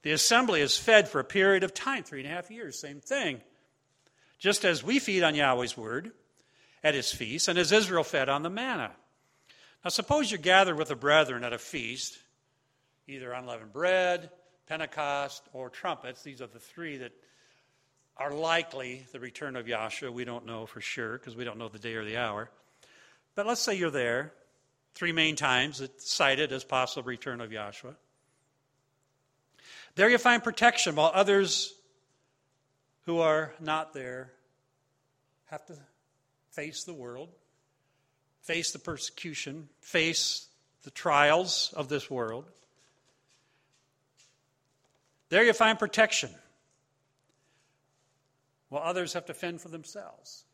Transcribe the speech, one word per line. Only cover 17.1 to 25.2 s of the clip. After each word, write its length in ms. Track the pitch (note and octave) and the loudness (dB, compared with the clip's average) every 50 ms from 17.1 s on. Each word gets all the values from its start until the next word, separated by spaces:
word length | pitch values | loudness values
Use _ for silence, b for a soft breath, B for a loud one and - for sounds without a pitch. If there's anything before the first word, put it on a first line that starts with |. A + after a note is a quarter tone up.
| _ _ b b b b b b b b b b b b b b b b _ _ _ | _ _ b b b b b b b b b b b b b b b b _ _ _
are 160 | - C3 C#3+ | -8 -8 -6
likely 760 | C#3+ D3 D#3+ D#3+ E3 E3+ E3 E3 - C3+ C3 B2 B2 C3 C3 B2 | -4 -4 -2 0 0 0 0 -4 -8 -10 -10 -10 -12 -14 -16 -18
the 80 | - C3+ | -16 -14
return 360 | A#2+ B2 - - D3+ C#3+ C3 | -14 -14 -12 -12 -12 -10 -8
of 100 | B2+ A#2 | -10 -6
Yahshua. 480 | A2+ A#2 A2 A2 A2 - - D3+ C3 A#2+ | -4 -4 -4 -4 -6 -8 -8 -10 -10 -8
We 100 | A#2+ B2 | -8 -8
don't 220 | A#2+ A#2+ A#2+ A2 | -8 -10 -12 -12
know 220 | A2 A#2 A2 A2+ A2 | -12 -12 -12 -12 -12
for 140 | - A2+ | -14 -14
sure, 360 | G#2 - - - A#2+ A2 A2+ B2+ | -12 -10 -8 -8 -8 -8 -8 -10
'cause 180 | - B2+ A2+ | -12 -16 -12
we 100 | A2+ B2 | -10 -10
don't 120 | A#2+ G#2 A2+ | -10 -10 -10
know 100 | A#2 A2 | -12 -14
the 120 | G#2 A2 | -14 -12
day 160 | G#2 A#2 A2+ | -10 -8 -8
or 100 | A2+ G#2+ | -6 -6
the 120 | G#2 A2 A#2+ | -6 -4 -4
hour. 340 | B2 A2+ G#2 G#2 A2+ - _ b b b b b b b b b b b b b b b _ | -4 -4 -4 -6 -10 -12 _ b b b b b b b b b b b b b b b _
But 120 | - G3+ | -4 -2
let's 160 | G#3+ A#3+ A3+ | -2 -2 -2
say 140 | - - G#3 | -2 -2 -2
you're 140 | F#3+ F3 E3 | 0 -2 -2
there, 440 | C#3 C#3+ B2 A#2+ A#2 B2+ C#3+ D3+ - _ _ _ _ _ _ _ _ _ _ _ _ | 0 0 0 0 0 -2 -4 -6 -12 _ _ _ _ _ _ _ _ _ _ _ _
three 200 | - F3 E3+ E3 | -6 -4 -2 2
main 240 | E3 | 2